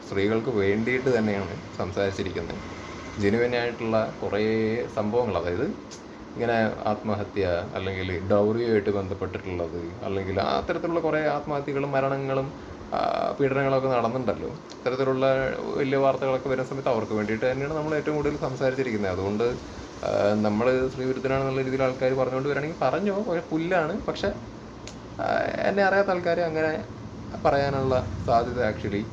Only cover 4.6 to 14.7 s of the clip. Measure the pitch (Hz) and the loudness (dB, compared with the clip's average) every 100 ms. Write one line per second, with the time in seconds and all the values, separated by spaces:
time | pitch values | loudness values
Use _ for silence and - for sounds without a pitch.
4.6 | 110 113 123 - 104 120 120 90 85 87 | 2 0 -2 -2 0 2 2 0 0 0
5.6 | 151 - - - - - - - 117 117 | -2 -4 -10 -14 -16 -16 -12 -4 0 2
6.6 | 110 - - 107 110 101 98 - 92 87 | 2 0 -2 -2 -2 -4 -4 0 2 2
7.6 | 90 - 95 95 92 87 98 104 104 110 | -2 -4 -4 -4 -2 -2 2 4 6 2
8.6 | 117 110 101 101 95 95 92 92 95 90 | 4 4 4 -2 -2 -4 -4 -6 -6 -4
9.6 | 85 85 85 87 101 98 92 95 - - | -4 -4 -8 -8 -4 -4 -2 0 2 0
10.6 | - 170 175 170 160 156 151 147 147 143 | 0 -4 -2 0 0 0 0 -2 -2 -4
11.6 | 139 139 139 139 135 139 135 135 135 - | -2 -2 0 0 0 0 0 0 -2 -8
12.6 | - - - - 50 - 50 - 139 131 | -14 -14 -6 -2 0 0 -2 0 0 2
13.6 | 135 135 131 123 113 131 117 80 82 - | 2 2 2 2 0 0 -2 -2 -4 -8
14.6 | - | -12